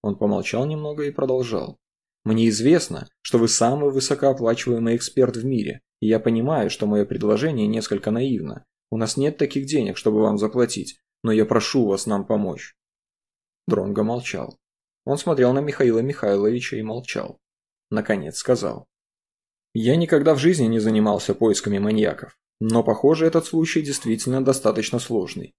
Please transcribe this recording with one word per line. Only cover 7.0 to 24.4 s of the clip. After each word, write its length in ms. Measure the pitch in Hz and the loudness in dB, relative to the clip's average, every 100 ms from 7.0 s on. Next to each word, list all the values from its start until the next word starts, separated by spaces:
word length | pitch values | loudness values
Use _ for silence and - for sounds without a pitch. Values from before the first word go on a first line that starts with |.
| 101 | 0
предложение 640 | - 104 107 156 135 107 | 0 0 2 0 0 0
несколько 420 | 113 110 101 107 | -2 -4 -4 -2
наивно. 560 | 113 135 113 73 - _ _ _ | -2 -2 -2 -6 -12 _ _ _
У 80 | 113 | -4
нас 200 | 110 - | -2 0
нет 200 | 143 147 | -2 0
таких 280 | 143 139 139 | -2 -2 -2
денег, 320 | 151 101 - | -2 -2 -2
чтобы 240 | 110 107 | 0 2
вам 160 | 107 104 | 2 2
заплатить, 600 | 107 123 117 - - - _ _ | 0 0 0 -2 -10 -16 _ _
но 80 | 113 | 0
я 140 | 110 107 | 2 4
прошу 400 | 120 - 139 107 | 2 2 0 2
вас 220 | 98 - | 0 -2
нам 180 | 101 95 | -4 -2
помочь». 500 | 110 98 - - _ _ _ _ _ _ _ _ _ - | -2 -2 -6 -16 _ _ _ _ _ _ _ _ _ -4
Дронго 360 | 101 95 104 | -2 -2 -2
молчал. 540 | 107 120 123 90 58 - _ _ _ _ - | -2 -4 -6 -10 -10 -14 _ _ _ _ -4
Он 120 | 143 | -4
смотрел 360 | - 143 123 | 0 2 4
на 60 | 135 | 2
Михаила 400 | 147 - 127 113 | -2 0 2 2
Михайловича 800 | 131 143 104 101 104 123 123 120 | -2 -2 0 2 2 -2 -6 -8
и 40 | |
молчал. 580 | 110 117 127 - - - _ _ _ _ _ | -8 -10 -8 -8 -8 -14 _ _ _ _ _
Наконец 480 | 107 104 101 76 - | -4 -2 -4 -4 -6
сказал: 500 | - 120 98 57 - _ _ _ _ _ _ _ _ | 0 0 0 -8 -16 _ _ _ _ _ _ _ _
«Я 220 | 113 113 160 | -2 2 2
никогда 380 | 165 151 156 | 4 4 4
в 60 | 143 | 4
жизни 260 | 156 165 113 | 4 4 2
не 140 | 113 | 2
занимался 560 | 107 107 107 98 - 98 | 2 2 2 0 -2 2
поисками 440 | 113 98 104 101 | 2 2 0 -2
маньяков, 580 | 104 110 107 - - _ _ _ | 0 2 0 -2 -14 _ _ _
но, 240 | 110 113 | 0 2
похоже, 420 | 110 104 139 156 160 | 2 4 4 4 2
этот 200 | 165 160 | 2 0
случай 360 | 165 160 160 | -2 0 -2
действительно 640 | 147 139 113 113 127 131 | -2 -6 -2 -2 -2 0